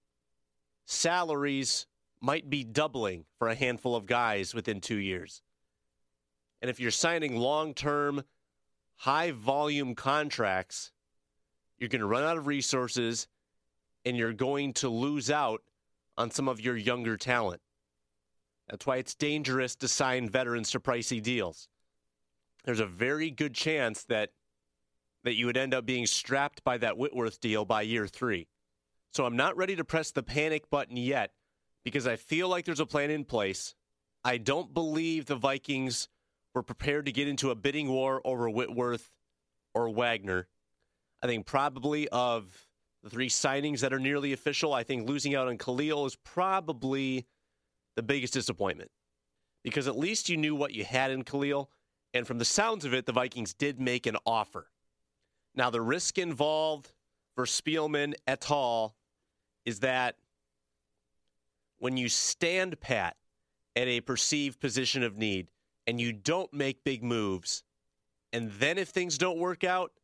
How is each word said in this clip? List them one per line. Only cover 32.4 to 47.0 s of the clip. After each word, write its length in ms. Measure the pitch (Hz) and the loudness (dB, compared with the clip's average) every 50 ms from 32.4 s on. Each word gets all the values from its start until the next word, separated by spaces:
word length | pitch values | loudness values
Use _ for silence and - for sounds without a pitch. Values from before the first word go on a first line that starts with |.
| 185 185 | 2 2
like 160 | 180 180 170 | 0 0 0
there's 140 | 175 160 135 | -2 0 0
a 60 | 156 | 0
plan 260 | - - 147 143 147 | 0 2 2 2 2
in 140 | 151 151 143 | 0 -2 -2
place. 500 | - 127 110 101 95 92 - - - - _ _ _ _ _ _ _ _ _ - | 0 0 2 2 2 0 -2 -6 -10 -12 _ _ _ _ _ _ _ _ _ 0
I 140 | 123 123 120 | 0 0 0
don't 360 | 107 131 139 165 180 - 139 | 0 0 0 0 -2 -2 -2
believe 520 | 165 165 156 156 160 165 165 160 156 135 | 0 0 0 0 0 0 0 0 -2 -2
the 100 | - 143 | -2 -2
Vikings 760 | 123 117 139 135 135 - - 139 131 131 131 117 - - - _ _ _ _ _ _ _ _ - | 0 2 2 0 0 -2 -2 -2 0 0 0 -2 -4 -4 -6 _ _ _ _ _ _ _ _ -4
were 100 | 131 - | -4 -4
prepared 420 | - 120 - - 147 143 151 143 | -4 -6 -4 -2 0 0 0 -2
to 60 | 139 | -2
get 160 | 113 131 143 143 | -2 -2 0 0
into 240 | 139 127 139 131 | 0 0 0 0
a 40 | 120 | 0
bidding 340 | 107 92 139 139 151 147 135 | 0 0 -2 0 0 0 0
war 320 | 131 131 131 135 135 135 - | 0 2 2 2 0 0 -2
over 240 | 131 127 120 120 113 | -2 0 0 0 0
Whitworth 600 | 107 117 123 - 120 123 123 120 120 113 - - _ _ _ _ _ _ _ _ _ _ _ _ - | 0 0 -2 -2 -2 -2 -2 0 -2 -4 -6 -12 _ _ _ _ _ _ _ _ _ _ _ _ -2
or 160 | 113 117 117 | 0 0 0
Wagner. 580 | 107 113 120 120 113 104 98 98 92 92 90 - _ _ _ _ _ _ _ _ _ _ _ _ _ _ | 2 2 2 2 2 0 0 0 0 0 -2 -4 _ _ _ _ _ _ _ _ _ _ _ _ _ _
I 60 | - 127 | -2 -2
think 180 | 120 110 95 | 0 -2 -2
probably 640 | - - 135 139 147 131 131 120 147 151 151 147 - | 0 0 2 2 2 0 -2 -2 0 0 0 0 0
of 580 | - 123 123 123 117 113 101 92 - - - _ _ _ _ _ _ _ - | 0 2 2 2 0 0 -2 -8 -14 -20 -20 _ _ _ _ _ _ _ -18
the 60 | 104 | -10
three 200 | 113 117 131 123 | -6 -4 -2 0
signings 520 | - - - 139 135 139 143 151 147 110 | 2 2 2 2 2 2 0 0 0 0
that 120 | 127 131 131 | 0 0 0
are 60 | 135 | 0
nearly 340 | 131 135 147 143 139 143 135 | 0 0 0 0 0 -2 -2
official, 400 | - - 147 139 - 165 151 139 | -2 -2 -2 0 0 0 0 0
I 100 | 123 117 | 0 0
think 240 | - 135 120 107 123 | -2 -2 -2 -2 -2
losing 280 | 143 143 123 143 143 | -2 -2 0 0 0
out 120 | 135 131 127 | 0 0 0
on 100 | 120 - | -2 -4
Khalil 480 | - 131 127 127 151 156 151 147 143 | -4 -2 -2 0 0 0 0 0 0
is 100 | 131 - | -2 -4
probably 1120 | - _ - - 175 180 190 190 190 160 156 151 117 131 131 135 135 | -8 _ -8 -2 -2 0 2 0 0 0 -2 -4 -2 -2 0 0 0